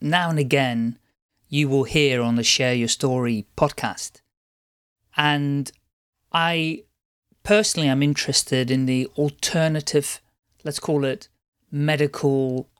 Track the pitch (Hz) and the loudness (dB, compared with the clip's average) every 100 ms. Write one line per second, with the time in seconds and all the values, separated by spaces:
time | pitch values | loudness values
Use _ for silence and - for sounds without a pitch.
0 | 151 175 170 156 131 143 127 117 117 - | -2 0 0 0 2 2 2 0 -2 -6
1 | _ _ _ _ - 143 143 135 135 156 | _ _ _ _ -4 -2 2 2 2 2
2 | 143 123 117 117 113 - 127 123 117 - | 2 2 2 0 2 2 2 0 0 0
3 | 135 127 120 110 - - 147 - 113 - | 0 0 0 -2 -4 -2 -2 -2 -6 -6
4 | - - _ _ _ _ _ _ _ _ | -12 -16 _ _ _ _ _ _ _ _
5 | _ - 147 147 143 143 135 - _ _ | _ 0 0 2 0 -2 -4 -12 _ _
6 | _ _ _ 165 165 165 160 160 - _ | _ _ _ -2 0 -2 -4 -6 -12 _
7 | _ _ _ _ - 208 214 170 147 135 | _ _ _ _ 2 2 2 0 0 2
8 | 143 143 - 139 - 131 123 131 131 127 | 2 0 -2 -2 0 0 0 0 0 0
9 | 127 - 147 - - 165 160 156 147 151 | -2 -2 -4 -2 -4 0 0 -2 -2 -2
10 | - - _ _ _ _ 151 143 - 147 | -2 -8 _ _ _ _ -10 -8 -2 -2
11 | 135 120 - _ _ _ _ 143 151 151 | -2 -4 -12 _ _ _ _ -2 0 2
12 | 147 - 143 135 131 127 - | 0 0 0 2 0 -2 -6